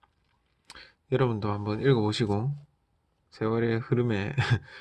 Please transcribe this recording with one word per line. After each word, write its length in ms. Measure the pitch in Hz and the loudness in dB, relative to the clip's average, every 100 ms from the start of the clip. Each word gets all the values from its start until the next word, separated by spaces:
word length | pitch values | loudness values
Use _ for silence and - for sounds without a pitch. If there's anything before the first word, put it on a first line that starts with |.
| _ _ _ _ _ _ _ - - _ - | _ _ _ _ _ _ _ -20 -20 _ -4
여러분도 400 | 131 127 107 104 | 0 2 0 -2
한번 280 | 104 104 107 | -4 -2 0
읽어보시고 880 | 135 123 104 107 107 101 131 143 - _ _ _ _ _ _ - | 4 4 4 0 0 0 -2 -6 -10 _ _ _ _ _ _ -6
세월의 420 | 110 113 117 113 | -2 0 0 -2
흐름에 560 | - 123 120 104 104 - | 0 0 0 0 -2 -2
<laughs> 300 | 104 104 - - | 0 0 -2 -20